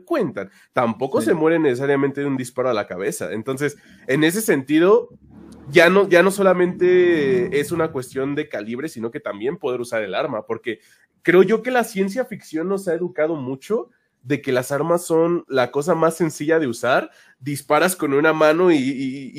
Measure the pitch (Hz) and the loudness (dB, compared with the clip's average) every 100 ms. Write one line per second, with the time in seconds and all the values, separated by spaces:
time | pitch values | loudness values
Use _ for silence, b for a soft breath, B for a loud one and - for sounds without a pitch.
0 | - 320 170 101 95 b b - - 110 | -4 -2 -2 -6 -12 b b -2 -2 -2
1 | 135 240 220 170 156 165 147 120 139 139 | -4 -2 0 2 2 2 0 0 0 0
2 | 139 139 143 131 123 - 127 107 104 92 | 0 -2 -4 -4 -6 -4 -2 -2 -4 -6
3 | 101 180 82 104 110 135 143 - b b | -6 -6 -8 -8 -6 -4 -6 -6 b b
4 | b 170 156 190 220 151 127 151 180 233 | b 2 2 0 0 0 2 2 4 4
5 | 240 - - - - - - 151 170 190 | 2 -16 -20 -20 -20 -20 0 6 6 6
6 | 185 170 190 196 190 180 180 - 180 180 | 6 6 4 4 2 4 0 2 2 4
7 | 175 165 135 127 120 139 147 170 160 131 | 4 2 2 0 0 -2 -2 -2 -2 -4
8 | 123 131 139 143 151 110 104 120 156 117 | -8 -6 -4 -4 -6 -8 -8 -8 -8 -8
9 | 113 - 107 101 117 175 143 123 120 113 | -8 -8 -10 -6 -6 -4 -6 -6 -4 -4
10 | 101 101 151 110 - 113 120 107 b b | -4 -4 -4 -6 -8 -8 -6 -10 b b
11 | b _ - 175 190 220 240 247 226 190 | b _ 2 4 4 2 0 -2 -2 -4
12 | 196 226 247 180 - 156 175 196 190 165 | -4 -4 -8 -10 -10 -6 -4 -4 -4 -4
13 | 180 127 156 160 127 135 - 226 - _ | -4 -4 -4 -4 -6 -10 -4 -6 -6 _
14 | _ _ 123 143 135 127 123 143 160 170 | _ _ -6 -4 0 -2 -2 -4 0 0
15 | - 160 170 175 - 131 123 139 147 170 | 0 0 2 0 -2 0 0 -2 -2 2
16 | 160 165 160 - 151 165 139 110 120 160 | 0 0 -4 -2 0 0 0 -4 0 0
17 | 320 b b b 131 139 - 151 180 185 | -2 b b b -10 -8 0 2 2 0
18 | 147 139 160 160 156 160 185 156 131 131 | 0 2 2 4 4 4 4 4 0 -4
19 | 135 139 131 | -6 -8 -12